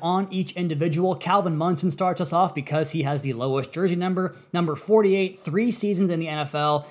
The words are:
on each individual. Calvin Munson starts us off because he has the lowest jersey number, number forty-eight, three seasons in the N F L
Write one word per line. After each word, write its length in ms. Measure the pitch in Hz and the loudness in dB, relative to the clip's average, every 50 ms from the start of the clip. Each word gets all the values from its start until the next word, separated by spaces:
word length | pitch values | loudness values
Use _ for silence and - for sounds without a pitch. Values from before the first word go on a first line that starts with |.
| 165 | -2
on 240 | 170 180 190 196 190 | 0 0 0 0 -2
each 220 | 190 190 175 - | -4 -4 -4 -4
individual. 640 | - 180 175 165 156 143 165 170 147 170 185 185 175 | -4 -4 -2 -2 0 0 0 0 0 2 0 0 0
Calvin 420 | - - 170 190 208 180 180 156 | 0 0 2 2 2 2 2 0
Munson 320 | 151 160 180 175 143 185 180 | 0 0 0 0 0 0 -2
starts 320 | 143 - 190 180 175 - | 0 0 0 0 0 -2
us 100 | 180 - | -2 0
off 220 | 170 175 185 175 - | 2 2 2 2 0
because 380 | 151 139 - 147 156 156 147 | -4 -6 -2 -2 -2 0 0
he 100 | - 165 | -2 -2
has 220 | 139 139 147 139 143 | -2 0 -2 -2 -2
the 100 | 135 120 | -4 -4
lowest 380 | 113 127 135 135 139 135 - | -2 -2 0 0 -2 -2 -4
jersey 240 | - 165 190 180 175 | -4 0 0 0 0
number, 400 | 175 180 185 185 185 185 175 - - - _ - | 0 0 -2 0 -2 -2 -4 -6 -10 -12 _ -2
number 220 | 175 175 156 143 | 0 0 0 -2
forty-eight, 640 | - - - 220 220 208 190 190 196 190 185 - - | -4 0 4 4 6 6 6 4 2 0 -2 -4 -8
three 320 | - 160 151 208 233 240 | -6 -2 0 0 0 0
seasons 400 | 190 - 208 208 196 175 196 175 | 0 0 0 0 2 2 2 0
in 80 | 170 165 | 0 -2
the 80 | 165 | -4
N 100 | 156 151 | -4 -4
F 160 | 151 147 143 - | -4 -4 -4 -2
L 320 | 147 147 151 147 147 147 - | 0 2 2 2 2 0 -6